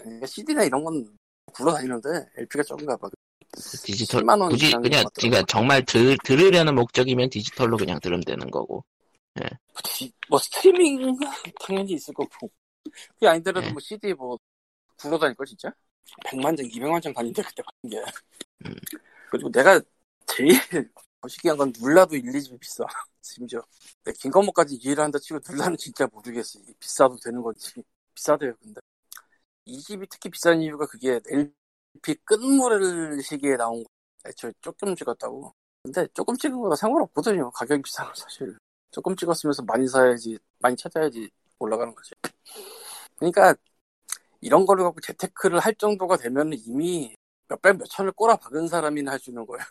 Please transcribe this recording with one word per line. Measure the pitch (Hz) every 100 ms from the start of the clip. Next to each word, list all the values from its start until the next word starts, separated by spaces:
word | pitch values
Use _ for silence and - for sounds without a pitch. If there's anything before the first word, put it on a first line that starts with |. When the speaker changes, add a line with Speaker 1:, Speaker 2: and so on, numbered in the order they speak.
Speaker 1:
그러니까 | 113 113 131
씨디나 | - 302 302
이런 | 165 131
건 | 160 156 107 _ _ _ -
굴러다니는데 | - 143 147 127 120 135 170 131 -
엘피가 | 120 143
적은가 | 143 143 147 110
봐. | 95 - _ _ _ - - -
Speaker 2:
디지털, | - 101 107 123
Speaker 1:
십만 | - 208
원 | 180
Speaker 2:
굳이 | 120 156
Speaker 1:
이상 | 120
Speaker 2:
그냥, | 123 143
Speaker 1:
받더라고요. | - - 117
Speaker 2:
그러니까 | 104 90
정말 | 107 127 135 123
들-, | 113 127 135
들으려는 | - 135 190 175 156 131
목적이면 | 120 - 127 123 127
디지털로 | 107 - - 117 113
그냥 | 92 78
들으면 | 92 87
되는 | - - 67
거고. | 65 - - - _ _ _ _ -
예. | - - _
Speaker 1:
뭐 | -
디-, | - - 262 - -
뭐 | 277
스트리밍은 | - - 381 359 320 269 262 254 285 - 170 -
당연히 | - 190 196
있을 | 156 -
거고. | 143 - - 117 - _ _ - - - _
그게 | 202
아니더라도 | 165 175 185 107
Speaker 2:
예. |
Speaker 1:
뭐 | 151
씨디 | - 214 202
뭐 | 156 123 120 _ _ _ _ _ -
굴러다닐 | 147 160 151 117
걸 | 139
진짜? | - - - _ _ - - -
백만 | 135 143 160
장, | 123
이백만 | 113 139 170
장 | 160
다닌데 | 123 117 -
그때 | - -
받은 | - - 113
게. | 104 - - - _ - _ -
Speaker 2:
음. | - - - _ _ -
Speaker 1:
그리고 | - 143
내가 | 117 165 175 - _ _ _ -
제일 | - 170
<laughs> | 262 - 175 117 - _ _
거시기한 | 127 - 170 147
건 | 139 117
눌라도 | 123 175 185 147
일, | 123
이 | 147
집이 | 269 247
비싸. | - - -
<laughs> | - - _
심지어. | - - 120 120 - _ - _
근데 | - -
김건모까지 | 135 190 202 175 147 123
이해를 | 131 143
한다 | 151 143
치고 | - 151 -
눌라는 | 139 180 160
진짜 | - - 127
모르겠어. | - 123 117 - -
이게 | - _
비싸도 | - - 135 120
되는 | 120 123
건지. | 117 - - 120 - _ _ -
비싸대요, | - 151 135 113
근데. | 110 107 - _ _ - _ _ _ _ 226
이 | 254
집이 | - 202 190
특히 | - 190
비싼 | - 170 165
이유가 | 156 147 147
그게 | 113 131 120 -
엘피 | 135 147 - _ _ _ - - 147 -
끝물 | 214 262 277 247 208 185 170 160 143
시기에 | - 147 139 127
나온 | 117 117
거. | 113 _ _ _ -
애초에 | - 117 -
조금 | 165 - 185 175
찍었다고. | - 117 117 120 131 _ _ _
근데 | 131 180 151 -
조금 | - 247
찍은 | 302 254
거나 | 208 147
상관없거든요. | 220 311 226 - 220 185 123
가격이 | - 120 147
비싸면 | - - - -
사실. | - - 120 - _ _ _
조금 | - 180 190
찍었으면서 | 170 160 151 143
많이 | 113 120 131
사야지, | 131 127 120 113 110 _ _
많이 | 123 123
찾아야지 | 170 160 156 117 107 _ _ _
올라가는 | 107 113 117
거지. | 110 - - - - - 427 381 - - - - _
그러니까 | 170 196 185 - _ _ _ _ - - _ _
이런 | - 151 190
거를 | 190
갖고 | 175 160
재테크를 | - - - - 185 170
할 | 220 220
정도가 | 208 202 180 185
되면 | 120 135 156 131 113
이미 | 131 170 170 120 - _ _ _
몇 | 175
백, | 190 185
몇 | -
천을 | - 190
꼬라박은 | - 220 220 - 147 165
사람이나 | 170 151 147 139
할 | 135
수 | 131
있는 | 120 110
거예요, | 123 -